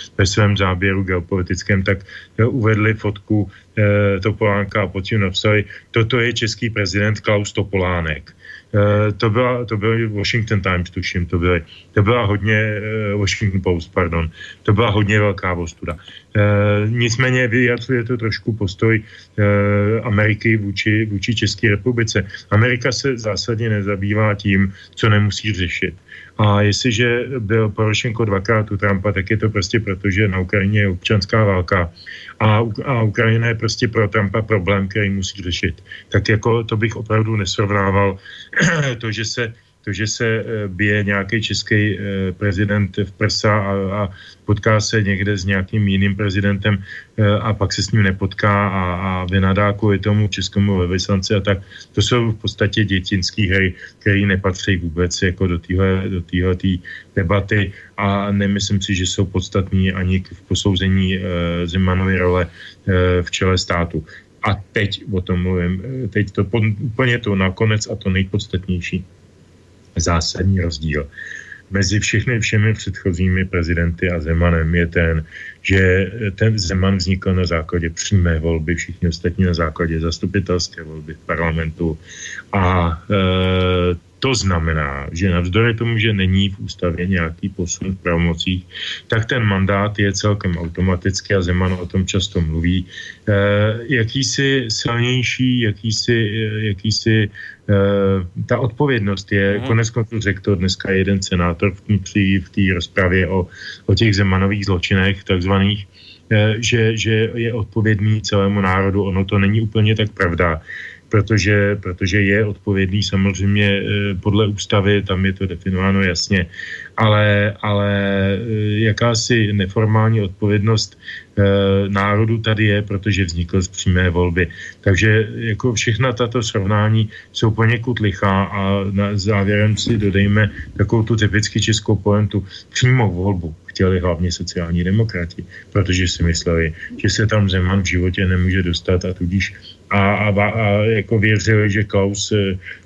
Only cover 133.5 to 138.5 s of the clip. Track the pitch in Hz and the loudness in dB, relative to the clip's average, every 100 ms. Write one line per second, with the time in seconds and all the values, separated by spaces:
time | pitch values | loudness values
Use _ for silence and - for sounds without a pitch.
133.5 | 78 - - 92 92 90 82 90 - 87 | -10 -10 0 2 2 0 0 -2 -2 -6
134.5 | 90 85 87 87 104 110 90 85 - - | -6 -2 0 2 2 0 -2 -6 -8 -14
135.5 | - - 101 90 90 87 - 85 82 87 | -18 -4 -2 0 0 0 0 0 0 0
136.5 | 82 80 80 - - 104 - 107 107 98 | 0 0 -4 -12 -4 -2 0 2 2 2
137.5 | 92 90 98 90 87 90 92 92 90 92 | 2 2 0 0 0 0 0 0 2 2